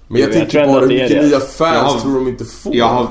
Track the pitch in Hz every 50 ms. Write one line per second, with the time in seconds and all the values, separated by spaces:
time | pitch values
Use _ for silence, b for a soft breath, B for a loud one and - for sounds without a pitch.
0 | - - 113 120 135 - - 165 156 - - 147 147 139 135 131 131 135 139 139
1 | 127 - 147 143 151 143 143 135 - - - - 160 165 160 147 131 143 135 117
2 | 113 139 139 131 131 127 120 - 117 - - - - 208 - 120 117 113 123 123
3 | 117 113